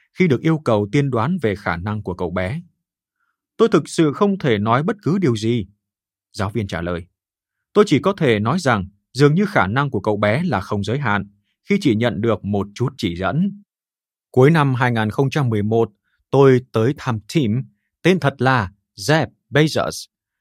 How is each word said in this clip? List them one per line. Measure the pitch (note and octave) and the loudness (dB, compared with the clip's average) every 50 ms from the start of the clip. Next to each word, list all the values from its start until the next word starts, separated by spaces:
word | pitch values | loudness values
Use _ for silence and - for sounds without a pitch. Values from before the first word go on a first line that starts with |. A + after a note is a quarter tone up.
| _ _ _ - | _ _ _ 0
khi | F#3 F3 | 2 2
được | G3 F3 | 2 2
yêu | - D#3+ D#3+ D#3 | 0 0 -2 0
cầu | - - A2+ G#2 G#2 G2+ | 0 0 0 0 0 0
tiên | G#2+ C#3+ C#3 C#3 | 0 -2 0 0
đoán | B2 A2+ A2 D3 F#3 F3 | -2 -2 -2 -2 -4 -2
về | B2+ G#2+ G2 | -2 -2 -4
khả | - - - E2+ | -2 -4 -4 -4
năng | E2+ F2 G#2+ G#2+ G#2+ | -4 -4 -6 -6 -6
của | F#2+ F#2+ F2 | -6 -8 -8
cậu | - F#2 E2 | -6 -6 -6
bé. | F2 F#2 F#2 F#2 A#2+ E3+ F3+ _ _ _ _ _ _ _ _ _ _ _ _ _ _ _ _ _ _ | -4 -4 -4 -4 -6 -8 -10 _ _ _ _ _ _ _ _ _ _ _ _ _ _ _ _ _ _
"Tôi | - A3 A#3 | 0 2 4
thực | A3+ E3 - - | 4 2 0 0
sự | - - E3 D3 | -2 0 0 0
không | B2+ - G#3 G3+ G3 F#3+ | 2 0 0 0 0 0
thể | - C#3+ A2 G2+ | 0 0 0 2
nói | G#2 A2+ A2+ C3+ | 2 2 2 2
bất | D#3 G3 A#3+ - | 0 -2 -4 -4
cứ | - - E3+ G#3 | -2 -2 -2 0
điều | F3+ C#3 A#2 | 0 0 0
gì," | G#2 G#2+ A2 A#2+ A#2+ F#2+ - _ _ _ _ _ _ _ _ _ _ _ _ | 0 -2 -2 -2 -2 -4 -8 _ _ _ _ _ _ _ _ _ _ _ _
giáo | - - G2+ G2+ | -8 -6 -6 -4
viên | - A#2+ G#2+ | -4 -4 -6
trả | F#2+ G2 E2+ | -4 -6 -6
lời. | E2+ F2 F2+ E2+ F2 _ _ _ _ _ _ _ _ _ _ _ _ _ | -4 -4 -6 -8 -8 _ _ _ _ _ _ _ _ _ _ _ _ _
"Tôi | - G3+ G3+ | 2 2 2
chỉ | - D3+ C3 | 4 2 2
có | - F#3+ | 2 0
thể | G3+ - E3+ C3 A2+ G#2 | -2 0 2 2 2 2
nói | G#2 A2+ D3 F#3+ | 2 0 -2 0
rằng | - C3+ A#2 G2+ F2+ F2+ _ _ _ _ | 0 0 0 0 -2 -6 _ _ _ _
dường | - B2 C#3+ C#3+ D3+ | -2 2 2 4 4
như | F3+ G#3 | 2 0
khả | G3+ - C3+ F#2 | 0 0 0 0
năng | F#2 G#2 C3+ C#3+ C#3 | 0 0 -2 -4 -2
của | A#2+ G#2 | -4 -4
cậu | - G#2+ G#2 | -2 -2 -2
bé | G2+ G#2+ G#2 G#2+ D3 F3+ | 0 0 0 0 0 -2
là | F3+ B2 F#2+ | -2 -4 -4
không | F#2 - A2 G#2 G2 | -4 -4 -6 -4 -4
giới | G2+ A2+ C#3+ | -4 -4 -4
hạn, | C#3+ A2+ G#2 G2+ G2 G2+ _ _ _ _ _ _ _ - | -2 -2 -2 -2 -4 -8 _ _ _ _ _ _ _ -2
khi | G3+ G3+ | -2 0
chỉ | - D3+ A2 | 2 2 2
nhận | G#2+ A#2+ A#2+ F2+ F2+ | 2 0 0 -2 0
được | G#2+ A#2 G#2+ - - | -2 -2 -2 -2 -2
một | G2+ G#2 G2+ G2 G2+ G2+ | -4 -2 -2 -4 -4 -6
chút | - A#2+ D3 C#3 - | -6 -6 -6 -4 -4
chỉ | - F2+ E2+ | -6 -4 -4
dẫn." | E2+ B2 F2+ G#2+ D3+ F#3+ G3+ G3 G3+ - _ _ _ _ _ _ _ _ _ _ _ _ _ | -2 -4 -2 -2 0 -2 -2 -4 -8 -20 _ _ _ _ _ _ _ _ _ _ _ _ _
Cuối | - B2 B2+ D3 | 2 4 6 6
năm | E3 D#3+ C#3+ C#3 C3 | 4 4 2 0 0
hai | A#2+ C3 B2 | 0 0 0
nghìn | A#2+ A2+ G#2+ G#2+ | 0 0 -2 -2
không | - - C#3 C3+ | 0 0 -2 0
trăm | - D#3 C3+ B2 | 0 -2 -2 0
mười | A2+ G#2 | 0 -2
một, | G2+ G#2+ A2 A#2 A2+ A2 _ _ _ _ _ _ _ - | 0 0 2 0 0 0 _ _ _ _ _ _ _ 0
tôi | - C3+ C#3 C3+ C3 B2 B2+ _ | 4 6 6 6 6 4 0 _
tới | - A2 A2 B2+ D3 | -2 -2 0 0 -2
thăm | - - C3 A#2 G#2+ - - - | -4 -6 -6 -6 -6 -6 -4 -2
Tim, | E3+ C3+ G#2 G#2+ C3 C3 - _ _ _ _ _ _ | 0 0 0 -2 -2 -4 -8 _ _ _ _ _ _
tên | - E3 F#3+ F3 | 0 0 2 2
thật | - C#3 - - | 0 -2 -2 0
là | B2 C3 C3 B2 G2+ F2 - _ _ _ _ | 0 2 2 2 0 -4 -8 _ _ _ _
Jeff | - G2+ - D3+ D#3+ C3 - _ _ _ - | -10 -2 0 0 0 0 -4 _ _ _ -2
Bezos, | A#2 C#3+ D#3 D#3 - A2 C2 D#2 - - - - _ _ _ _ _ _ | 2 2 2 2 0 -2 -4 -4 -6 -10 -14 -18 _ _ _ _ _ _